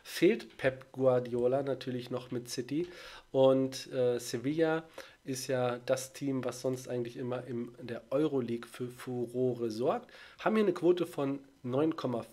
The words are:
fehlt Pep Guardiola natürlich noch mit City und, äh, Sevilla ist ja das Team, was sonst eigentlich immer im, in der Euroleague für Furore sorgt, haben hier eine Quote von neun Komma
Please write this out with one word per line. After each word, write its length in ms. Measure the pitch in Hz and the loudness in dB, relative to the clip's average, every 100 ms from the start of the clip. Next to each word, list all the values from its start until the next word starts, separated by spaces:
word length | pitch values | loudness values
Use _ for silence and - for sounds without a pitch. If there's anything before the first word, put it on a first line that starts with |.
fehlt 540 | - - 170 226 - - | -12 4 4 4 -2 -2
Pep 340 | 135 127 - | -2 -2 -6
Guardiola 720 | 131 131 127 123 120 123 135 | 0 4 4 2 0 2 2
natürlich 480 | 139 131 - 123 120 | 0 -4 -4 -6 -6
noch 180 | 123 - | -8 -6
mit 200 | 123 123 | -8 -6
City 380 | - 123 147 175 - - - - | -6 -4 -4 -4 -8 -18 -18 -2
und, 600 | 135 131 131 131 131 - | 6 8 8 4 -2 -6
äh, 280 | 135 123 120 | 0 2 0
Sevilla 640 | 120 123 127 156 160 160 165 - - - | -2 -4 -2 2 2 2 -4 -14 -18 -14
ist 240 | - 127 - | -8 -6 -2
ja 320 | 127 123 123 123 | 0 0 0 0
das 260 | 127 - | 0 -2
Team, 320 | - 139 131 123 | -6 -2 -2 -2
was 160 | 123 | -2
sonst 260 | 135 127 - | -2 -4 -4
eigentlich 300 | 123 120 139 | -4 -4 -6
immer 260 | 123 127 - | -6 -6 -6
im, 280 | 120 120 - | -6 -8 -10
in 80 | 123 | -10
der 160 | 113 - | -10 -2
Euroleague 580 | 135 156 139 117 117 - | 0 2 2 0 -4 -6
für 180 | - 123 | -10 -10
Furore 840 | 123 - 123 117 123 127 117 117 | -8 -8 -4 -4 0 0 0 -2
sorgt, 400 | 107 135 233 - - - - | 0 0 -2 -4 -18 -20 -4
haben 180 | - 214 | 0 4
hier 100 | 202 | 4
eine 80 | |
Quote 340 | 175 170 175 165 | 4 4 4 0
von 320 | - 139 139 - _ | -2 -2 -2 -8 _
neun 320 | 127 131 160 160 | -2 2 2 2
Komma 300 | 131 117 107 | -2 -2 -6